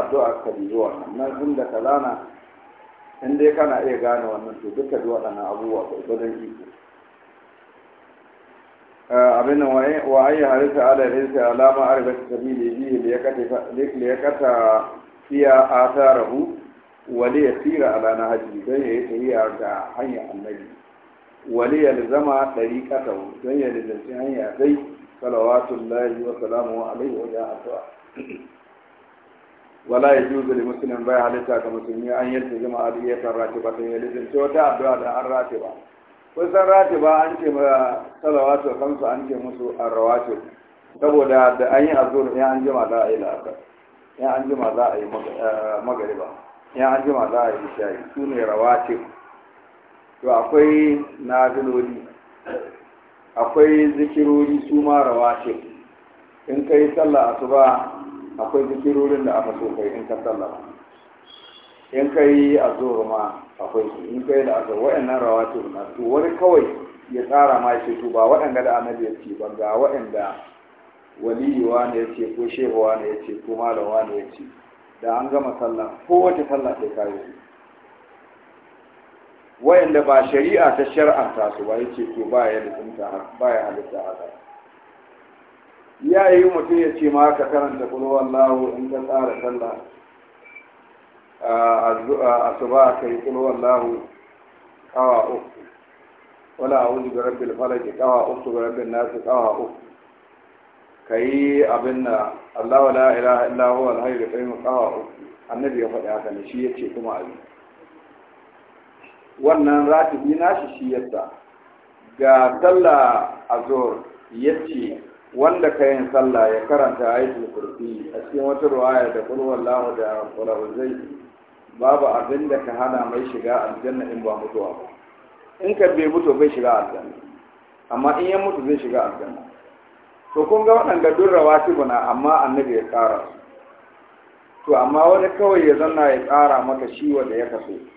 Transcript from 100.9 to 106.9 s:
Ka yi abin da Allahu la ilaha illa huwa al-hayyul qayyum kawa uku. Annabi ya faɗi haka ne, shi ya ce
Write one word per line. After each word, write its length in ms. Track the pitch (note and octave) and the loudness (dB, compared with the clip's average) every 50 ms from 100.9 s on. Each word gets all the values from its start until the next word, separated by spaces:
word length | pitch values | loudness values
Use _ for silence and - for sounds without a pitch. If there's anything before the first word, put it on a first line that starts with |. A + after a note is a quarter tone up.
| _ _ _ - | _ _ _ -4
Ka 60 | A2+ | -2
yi 460 | A#2 A#2+ C3 C#3 C#3+ C#3+ C#3+ C#3+ C#3+ D3 | -2 0 0 0 0 2 2 4 4 4
abin 380 | - A#2 A#2 B2+ B2+ B2+ C3 B2+ | 2 2 0 -2 -2 -4 -4 -2
da 280 | A#2+ A2+ G#2+ G#2+ G#2 - - - - - | -2 -2 -2 -2 -4 -8 -12 -18 -12 -10
Allahu 380 | A#2 A2+ A#2 C3 C3+ C#3 C3+ | -8 0 2 4 6 6 4
la 240 | C3 C3 C3 C3 A#2+ A#2+ | 4 4 4 4 4 4
ilaha 280 | B2 B2 B2 A#2+ A#2+ - | 2 2 4 2 2 0
illa 180 | B2 B2 B2+ B2 | 0 0 2 2
huwa 200 | B2 B2+ C3 B2 A2+ | 2 2 0 -2 -2
al-hayyul 320 | A2 A#2+ B2+ B2+ A#2 A2+ A2 | -2 -4 -4 -4 -4 -6 -6
qayyum 320 | A2+ B2 B2 B2 A#2 - | -6 -6 -6 -8 -8 -6
kawa 260 | A#2+ B2 B2+ B2+ A2 - - A2 | -4 -2 0 0 0 -2 -4 -6
uku. 240 | - - - - - - - - _ - | -10 -14 -18 -20 -20 -20 -20 -20 _ -12
Annabi 300 | A2+ A#2+ C#3 C#3 B2 A#2+ | -8 -6 -6 -4 -4 -4
ya 80 | A#2 A2 | -4 -4
faɗi 180 | A2+ A2 G#2+ G#2+ | -6 -6 -6 -6
haka 220 | G#2+ G#2+ G#2+ G#2+ | -6 -6 -8 -10
ne, 120 | G2+ G2+ G2 - | -12 -12 -14 -12
shi 160 | B2 B2 B2+ | -8 -6 -6
ya 60 | B2 B2+ | -6 -6
ce 140 | - A#2+ G2+ | -8 -10 -10